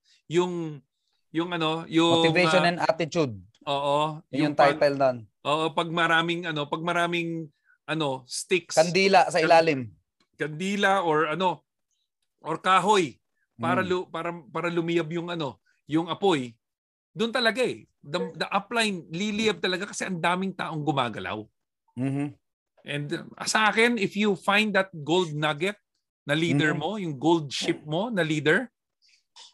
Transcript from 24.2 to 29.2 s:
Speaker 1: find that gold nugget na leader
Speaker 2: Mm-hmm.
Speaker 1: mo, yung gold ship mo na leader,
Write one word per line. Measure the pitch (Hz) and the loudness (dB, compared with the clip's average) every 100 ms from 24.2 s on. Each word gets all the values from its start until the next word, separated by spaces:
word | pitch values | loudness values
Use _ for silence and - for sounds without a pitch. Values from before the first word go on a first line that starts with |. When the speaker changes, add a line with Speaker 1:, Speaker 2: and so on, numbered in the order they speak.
| 208 190 | 0 0
Speaker 1:
find | - 202 214 196 | 0 2 2 0
that | 190 | 0
gold | 160 143 180 170 | -4 0 0 0
nugget | 147 151 151 190 208 _ _ _ _ | -2 -2 -2 -4 -6 _ _ _ _
na | - 151 | -4 0
leader | 165 143 151 160 | 2 2 2 0
Speaker 2:
Mm-hmm. | 156 | -4
Speaker 1:
mo, | 214 | -6
yung | 175 135 | -6 -2
gold | 156 170 143 | 2 2 0
ship | - 180 - | -4 -4 -4
mo | 151 160 240 | -4 -4 -2
na | 202 | 0
leader, | 156 151 143 185 254 _ _ _ _ _ | 0 2 2 2 0 _ _ _ _ _